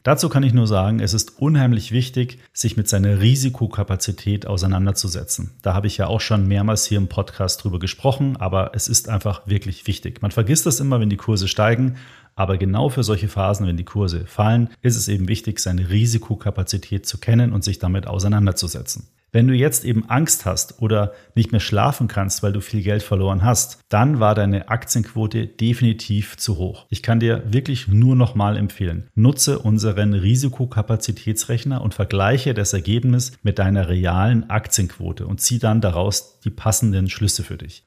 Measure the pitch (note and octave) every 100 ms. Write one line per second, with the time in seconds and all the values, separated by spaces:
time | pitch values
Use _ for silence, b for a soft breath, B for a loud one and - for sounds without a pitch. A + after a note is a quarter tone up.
0 | - D3 E3 C#3 C3+ A#2+ A2 G2+ F#2+ A2
1 | G#2 G#2+ - - C#3+ D3+ B2+ A2+ - A#2
2 | B2 B2+ B2 - B - A2 A2 G2+ G2+
3 | G2+ G2+ G#2+ C3+ C3 B2+ G#2+ - G2+ F#2+
4 | - F#2 - G2+ - G2 F#2+ F#2+ G2 F#2+
5 | F#2+ F2 - - F2+ - G2 F2+ G2+ -
6 | F2 G#2+ - G#2+ G2 G2+ G#2 G#2+ - G#2
7 | F#2 - F#2+ - F#2 - G#2 F2+ F2+ -
8 | C3+ B2+ C#3 B2+ F#2+ F#2+ F#2 A2 - A2+
9 | - G#2 G#2 G2 - G2+ G2 F2+ - F#2+
10 | F2 - G2+ A#2 G#2 D#3+ F3 C3 C#3 B2
11 | G#2+ G2+ - G#2+ F#2+ - G#2+ A#2 C3 B2+
12 | B B B - F#2+ F#2 G2 G2+ C#3+ C3+
13 | G#2+ G2+ G2 - F#2+ G2 F#2+ E2+ F2 G#2
14 | F#2+ E2 E2+ - G#2 A#2 A#2 B B2 A2+
15 | G#2 G2+ F#2 G#2 - G2+ F#2 F2+ F2+ G#2
16 | A#2 A2+ - G2+ G#2 G2 F#2 G2 - G2
17 | - - - A#2 A#2+ G2+ G2+ F#2+ F2+ F#2
18 | - F#2+ G2 G#2 G2 F2+ F2 C2+ B1+ -
19 | - _ _ A#2 B2 B2+ C#3+ - B2 A2
20 | A2 A#2+ D#3+ - F#2+ E2+ - - A2 G#2+
21 | G2+ B B - G#2+ A2+ - G2+ A#2+ C#3+
22 | A2+ - G2 - G2+ G2+ - G#2+ G2 G#2
23 | - F#2+ F#2+ G2 A2 A#2 - - - G#2+
24 | C3 C#3+ G#2+ G#2+ G2+ G2 - A2+ - A#2+
25 | G#2 A2+ G#2+ A2+ A2 - A2+ A#2+ A#2 A2
26 | - G#2 G2+ - - F2 F#2 G2 - G2
27 | - A2+ A2+ A#2 A2 A#2+ - B2+ - G#2
28 | B2 B2+ A#2+ G#2+ G2+ G#2 G2+ - F2+ E2+
29 | - - A#2 C#3+ - C#3 A2 A2 A2 G2+
30 | G#2 G2+ F#2+ B2+ C#3 B2 B2+ A2 - A2
31 | - - - G#2+ - A#2+ C#3 C3+ G#2+ -
32 | G2 G2 G2 C3 C#3+ G#2+ G2+ G2 F#2 A#2
33 | B2 B2 B2 - G#2+ G2 F#2+ G2 F2+ F#2
34 | F2+ F2+ G#2 A#2 A2 G#2+ - - F2+ -
35 | F2 F2 E2+ G2 - A#2+ A2 A2 G#2 E2
36 | G2 G2+ - _ - - A2 G2+ A2+ F#2+
37 | F#2+ - G#2 - F2 D#2+ D2+ -